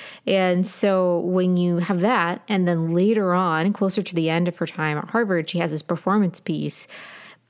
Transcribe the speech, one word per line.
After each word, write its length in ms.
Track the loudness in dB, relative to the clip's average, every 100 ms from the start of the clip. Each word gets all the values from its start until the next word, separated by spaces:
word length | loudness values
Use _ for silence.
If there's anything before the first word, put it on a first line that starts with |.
| -16 -8 0
And 400 | 2 2 2 0
so 540 | 0 0 2 2 0
when 360 | 0 0 2 2
you 220 | 2 0
have 220 | 0 0
that, 420 | 2 2 0 -2 -2
and 200 | 0 2
then 240 | 0 0
later 400 | 2 2 2 2
on, 400 | 2 2 0 0
closer 300 | 0 -2 -2
to 120 | -4
the 140 | -2 0
end 180 | 2 0
of 120 | -2
her 80 | -6
time 320 | -2 -2 -2
at 100 | -2
Harvard, 400 | -2 0 0 -2
she 100 | -2
has 120 | -2
this 120 | -4
performance 560 | -4 -4 0 2 2 -2
piece, 480 | -6 -4 -4 -6 -8 -14 -18 -20 -20 -20